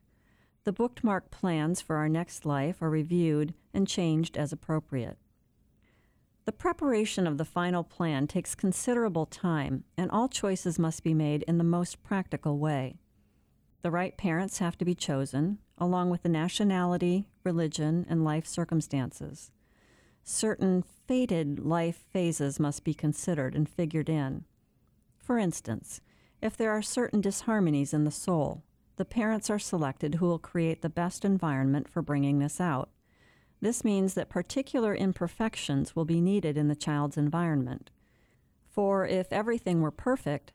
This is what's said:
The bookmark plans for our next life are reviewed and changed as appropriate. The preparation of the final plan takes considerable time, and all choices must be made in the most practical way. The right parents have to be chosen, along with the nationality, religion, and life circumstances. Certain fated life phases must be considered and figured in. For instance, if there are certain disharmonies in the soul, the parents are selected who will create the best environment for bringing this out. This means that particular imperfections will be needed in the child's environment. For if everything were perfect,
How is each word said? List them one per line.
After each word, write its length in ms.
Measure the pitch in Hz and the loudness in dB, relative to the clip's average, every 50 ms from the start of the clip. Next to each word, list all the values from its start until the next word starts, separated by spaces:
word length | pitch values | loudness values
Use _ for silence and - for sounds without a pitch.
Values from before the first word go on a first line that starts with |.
| _ _ _ _ _ _ _ _ _ _ _ _ - | _ _ _ _ _ _ _ _ _ _ _ _ -4
The 80 | 208 | -4
bookmark 580 | 190 - 240 240 - - - 214 196 180 - - | -2 0 -2 -2 -2 -2 0 0 0 0 -4 -8
plans 500 | - - 196 180 165 156 151 165 180 - | -8 -2 -2 0 2 2 2 0 0 -2
for 160 | - - 160 | -2 -2 -2
our 120 | 151 151 156 | 0 2 2
next 380 | 156 165 180 - - - - | 0 0 -2 -4 -8 -6 -4
life 340 | 151 143 139 139 165 - - | -2 0 0 0 -2 -2 -2
are 100 | 165 156 | -2 0
reviewed 600 | 156 156 147 170 175 175 170 160 151 151 151 156 - _ _ _ - | 0 0 0 0 2 2 2 4 2 2 0 -2 -6 _ _ _ -2
and 120 | 196 190 | -2 0
changed 520 | - - 202 175 160 156 160 170 - - - | 0 0 0 2 2 2 2 2 0 -2 -4
as 140 | 151 - | -4 -4
appropriate. 680 | 160 - - - 156 156 - - 143 123 113 - - - _ _ _ _ _ _ _ _ _ _ _ _ _ _ _ _ _ _ _ _ _ _ _ _ - | -6 -6 -4 -2 -2 -2 -2 -4 -4 -4 -4 -6 -8 -14 _ _ _ _ _ _ _ _ _ _ _ _ _ _ _ _ _ _ _ _ _ _ _ _ -8
The 60 | - | -6
preparation 760 | - - - - - - 311 277 233 214 220 - - 196 180 | -4 -2 -2 -2 0 0 2 2 2 2 2 0 0 0 0
of 100 | 160 143 | 0 0
the 80 | 143 156 | 0 -2
final 400 | - - 175 175 180 180 175 165 | -2 -2 -2 0 2 0 0 -2
plan 420 | - - - 175 160 147 135 147 | -4 -4 -2 -2 0 0 0 0
takes 280 | - - 180 - - - | 0 -2 -4 -4 -6 -6
considerable 720 | - 208 190 - - - 254 240 240 226 208 165 160 151 | -2 0 0 0 0 0 0 0 2 2 0 0 -2 -2
time, 580 | - - - - 175 160 147 135 - 131 143 - _ _ | -4 -4 -4 -2 0 0 0 0 -2 -4 -6 -6 _ _
and 140 | - 185 - | -4 -2 0
all 180 | - 220 254 269 | 0 0 0 0
choices 500 | - - 214 196 190 - - 180 160 - | -2 -2 -2 -2 -2 -2 -2 -2 0 0
must 240 | 165 160 - - | 0 0 0 -2
be 120 | - 165 160 | 0 2 2
made 280 | 156 156 147 147 151 | 2 2 2 0 0
in 160 | - 160 170 170 | 0 0 2 2
the 60 | 165 | 4
most 380 | 170 170 175 175 - - - | 4 2 2 0 -4 -6 -8
practical 560 | - - 208 190 185 - 156 - - 156 147 143 | -6 -2 -2 -2 -2 -4 -6 -4 -2 -2 0 0
way. 380 | 151 156 147 135 131 127 175 - _ _ _ _ _ _ _ _ _ _ _ _ _ _ _ _ | 0 0 0 0 -2 -4 -8 -14 _ _ _ _ _ _ _ _ _ _ _ _ _ _ _ _
The 80 | - 170 | -4 -2
right 260 | 165 175 185 - - | 0 0 -2 -4 -4
parents 420 | - - 175 160 175 190 190 - - | -4 -2 0 0 0 -2 -2 -2 -2
have 200 | 185 170 - - | -2 -2 -2 0
to 60 | 180 | 0
be 100 | 180 175 | 0 0
chosen, 640 | - - - 139 135 139 - - 139 160 196 208 - - _ _ | 0 0 0 0 0 0 0 0 0 2 0 0 -4 -10 _ _
along 340 | - 175 180 180 185 196 180 | -2 0 2 2 2 2 2
with 120 | 175 175 | 0 0
the 60 | - 175 | 2 2
nationality, 1000 | 165 156 165 185 - - 208 202 190 180 180 175 175 175 180 175 180 196 196 - _ _ | 2 2 2 0 0 2 2 2 4 4 2 2 2 2 2 2 2 2 0 -4 _ _
religion, 640 | - 185 165 170 160 151 - 160 151 156 165 175 - - | -2 0 0 0 0 0 0 0 0 2 2 0 0 0
and 160 | 170 160 160 | 2 2 2
life 220 | 151 151 160 - | 2 0 -2 -4
circumstances. 1040 | - - 175 170 - 165 156 - - 147 135 123 - - - - - 156 - - - _ _ _ _ _ _ _ _ _ _ _ _ _ _ | -4 -4 -4 -2 0 0 -2 0 0 -2 -2 -2 -4 -6 -10 -12 -12 -14 -16 -18 -20 _ _ _ _ _ _ _ _ _ _ _ _ _ _
Certain 640 | - - - - 220 220 - - 190 190 180 180 - - - _ _ - | -12 -8 -4 -2 0 0 0 2 2 2 4 2 0 -2 -8 _ _ 0
fated 500 | 254 254 254 240 185 165 151 143 143 - | 0 2 2 2 2 0 0 0 -2 -2
life 460 | - 151 170 170 165 170 170 - - _ | 0 0 0 2 0 0 -2 -4 -8 _
phases 480 | - 190 175 170 151 - 143 139 135 - | -2 0 2 2 0 0 -2 -2 0 0
must 240 | 147 143 143 - - | 0 0 -2 -2 -4
be 100 | 165 147 | -4 -2
considered 600 | - - 151 151 - - 185 170 147 131 131 135 | 0 0 0 0 0 -2 -2 0 0 -2 -2 0
and 120 | 147 151 - | 0 -2 0
figured 400 | - 180 170 151 165 156 143 160 | -2 -2 -2 -2 -2 -2 0 0
in. 360 | 160 151 139 131 - - - _ _ _ _ _ _ _ _ _ _ _ _ _ _ _ | 0 0 0 -2 -4 -8 -10 _ _ _ _ _ _ _ _ _ _ _ _ _ _ _
For 180 | - - 247 | -4 -2 0
instance, 640 | 226 202 165 - - - 113 110 - - - - - - _ _ _ _ _ _ - | 2 2 0 -2 -4 -6 -6 -6 -6 -8 -12 -18 -18 -20 _ _ _ _ _ _ -6
if 160 | - 220 - | -6 -4 -2
there 140 | - 220 220 | -2 0 0
are 100 | 214 214 | 0 0
certain 400 | 208 - - 254 233 - - 208 | -2 -2 -2 -2 -2 0 0 0
disharmonies 720 | 180 196 202 - - 233 220 208 185 160 147 139 143 - | 0 0 -2 -2 0 0 2 4 4 4 2 2 0 0
in 120 | 156 151 151 | 2 2 2
the 80 | 151 | 2
soul, 500 | - - - 190 175 156 143 - - 151 - _ _ _ _ _ _ | 0 -2 -2 0 0 2 0 0 -4 -8 -12 _ _ _ _ _ _
the 80 | - 185 | -6 -6
parents 460 | - - 240 214 220 220 208 - - | -4 -2 -2 0 0 0 -2 -2 -2
are 80 | 214 208 | -2 -2
selected 580 | - - 190 165 151 135 - - 156 147 165 | -2 -2 -2 0 0 -2 -2 -2 -4 -2 0
who 100 | 160 180 | 0 2
will 120 | 175 170 165 | 2 0 0
create 420 | - - - 175 165 165 160 - | -4 -4 -2 0 0 0 0 -2
the 80 | - 160 | -4 -4
best 360 | - 175 170 180 - - - | -2 -2 -2 -2 -2 -2 0
environment 640 | 196 190 185 175 156 135 135 135 135 139 147 - - | 2 2 2 2 0 0 2 2 2 2 0 -2 -4
for 140 | - 170 | -4 -4
bringing 360 | 139 - 147 143 139 139 143 143 | -2 0 0 2 2 2 2 2
this 220 | 143 147 - - | 2 0 -2 -2
out. 280 | 180 170 135 127 - - _ _ _ _ _ _ _ _ _ _ _ _ _ - | -2 0 0 -2 -4 -6 _ _ _ _ _ _ _ _ _ _ _ _ _ -4
This 220 | 185 220 233 - | -2 -2 0 0
means 320 | - 214 202 196 190 190 - | 0 2 2 2 2 2 0
that 140 | 175 - - | -2 -4 -4
particular 680 | - 180 175 - - 269 269 - - 254 226 208 190 | -4 -4 -4 -4 -4 -4 -4 -2 -2 0 0 0 0
imperfections 1000 | - 196 190 - - 175 170 - - 220 226 - - - - 139 139 127 - - | 2 0 0 0 0 -2 -4 -2 -2 -4 -4 -4 -4 -4 -2 0 0 0 -2 -2
will 80 | 160 160 | -2 0
be 160 | 160 165 170 | 2 2 4
needed 360 | 175 190 202 202 170 151 143 | 4 4 2 2 0 0 0
in 120 | 151 147 147 | 2 2 2
the 80 | 147 | 2
child's 400 | 147 - 156 147 147 147 143 - | 0 -2 -2 0 0 0 -2 0
environment. 760 | 151 147 147 160 170 175 165 151 135 127 127 - - - - _ _ _ _ _ _ _ _ _ _ _ _ _ _ _ _ | 0 0 2 2 0 0 2 0 0 0 -2 -6 -10 -14 -18 _ _ _ _ _ _ _ _ _ _ _ _ _ _ _ _
For 360 | - 214 202 196 196 190 180 | -2 0 2 2 2 2 2
if 280 | - 190 185 180 - | 0 0 0 0 -2
everything 500 | - 202 214 233 233 233 - 185 175 165 | -2 -2 0 0 -2 -2 0 2 2 2
were 80 | 156 147 | 2 0
perfect, 600 | - - - 247 - - - 143 147 - - - | -2 -2 -2 -2 -2 0 -2 -4 -4 -4 -6 -12